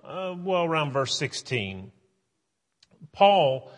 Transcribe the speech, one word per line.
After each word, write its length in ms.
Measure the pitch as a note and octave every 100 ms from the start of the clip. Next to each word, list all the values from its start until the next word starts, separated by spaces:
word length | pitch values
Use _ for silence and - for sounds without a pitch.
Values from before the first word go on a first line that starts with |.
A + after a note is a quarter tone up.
uh, 320 | - E3 F#3 F3+
well, 280 | F3+ F#3
around 300 | E3+ D#3+ D3
verse 220 | C3+ C3 -
sixteen, 760 | C#3 - - B2 G2 F#2+ F#2+ - _ _ _ _ _ _ _ _ _ _ -
Paul 580 | - G3 G3 C#3+ C3 -